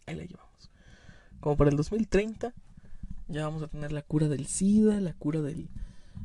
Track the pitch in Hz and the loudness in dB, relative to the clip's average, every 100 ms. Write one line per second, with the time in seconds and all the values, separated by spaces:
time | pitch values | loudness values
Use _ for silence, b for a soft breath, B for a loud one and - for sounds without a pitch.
0 | - 156 175 - - _ - B B B | -10 -12 -12 -16 -20 _ -20 B B B
1 | B B B B 147 143 147 143 156 214 | B B B B -2 6 6 6 0 0
2 | 208 202 220 214 233 - - B B B | 2 2 0 -4 -8 -8 -20 B B B
3 | B B - 147 151 156 151 151 147 147 | B B -6 -4 -4 -4 -6 -6 -6 -6
4 | - 156 156 135 147 - 190 214 214 208 | 0 2 2 0 -2 0 4 6 6 4
5 | 180 - 147 160 147 165 160 B B B | 0 -2 -2 0 -2 -6 -10 B B B
6 | B B | B B